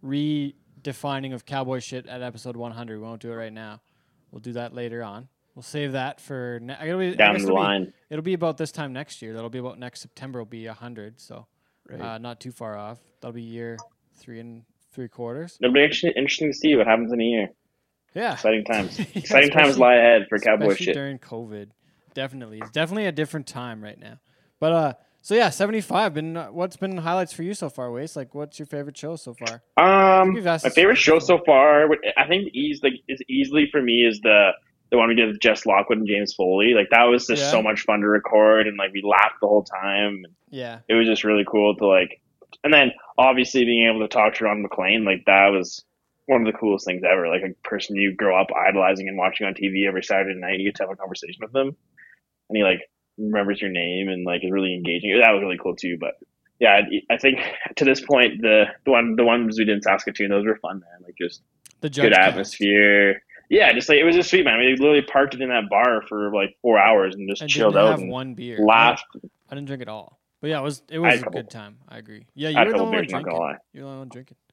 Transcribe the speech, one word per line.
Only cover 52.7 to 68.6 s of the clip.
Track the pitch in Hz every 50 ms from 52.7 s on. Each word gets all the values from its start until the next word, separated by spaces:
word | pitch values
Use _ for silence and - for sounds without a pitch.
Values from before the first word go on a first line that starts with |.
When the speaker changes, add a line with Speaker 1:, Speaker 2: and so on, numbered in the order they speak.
| 92 90 - - _ _ _ _ _ -
Speaker 2:
remembers | 107 107 107 104 101 98 101 98
your | 107 98
name | 92 90 87 87 90 92 98 98
and, | 95 90 90
like, | 90 87 87 92
is | 92
really | 95 98 95 92 90
engaging. | 90 87 85 85 87 90 104 98 117
That | 120 113 107
was | 98
really | 98 95 90 82
cool | - 92 87
too. | - - 90 87 80
But | 80 - - _ - - _ _ _ _ _ -
yeah, | 120 110 101 101 107 - - - - -
I, | 117
I | 120
think | - 139 131 135 - - - - - - -
to | - 147
this | 135 135 135
point, | - - 143 127 123 110 - 101
the, | 113 113 107 107 104 - - - _
the | 139
one, | 131 117 117 117 110 113
the | 120
ones | 117 117 120 117 110 107 110
we | 110
did | 104 104
in | 104
Saskatoon, | 101 101 98 98 - - 101 - 104 101
those | 101 101 104
were | 110 107
fun, | - - 85 95 98
man. | 87 85 87 87 90
Like, | 90 90 -
just | 90 87 - - _ _ _ _ _ - _ _
Speaker 1:
The | - 156
Speaker 2:
good | 135
Speaker 1:
Judge | 139 135 113 104
Cast. | 92 95 95
Speaker 2:
atmosphere. | 87 90 98 - - - 104 101 101 104 104 104 101 101 101 98 98 - - _ - - _ -
Yeah, | - 220 208 139 113
just, | 120 - -
like, | 151 143
it | 151
was | 170 170
just | 175 180 -
sweet, | - 190 170
man. | 135 110 113
We | 123 127 131 127
literally | 135 147 151 143
parked | 139 - - 139 139 135 131
it | 123
in | 135 127
that | 123 117 107 98
bar | 101 101 117 123 117 - - -
for, | 110 104 104 104 104
like, | 104 98 98 - _
four | - 123 113 104
hours | 98 110 113 104 95 95 92
and | 98 98 95
just | 98 -
Speaker 1:
And | - 151
Speaker 2:
chilled | - - 113 107 98
Speaker 1:
didn't | 98 104 110
Speaker 2:
out |
Speaker 1:
have | 107 98
Speaker 2:
and | 95 92
Speaker 1:
one | - 127 131 131 123
beer. | - 123 120 117
Speaker 2:
laughed. | 107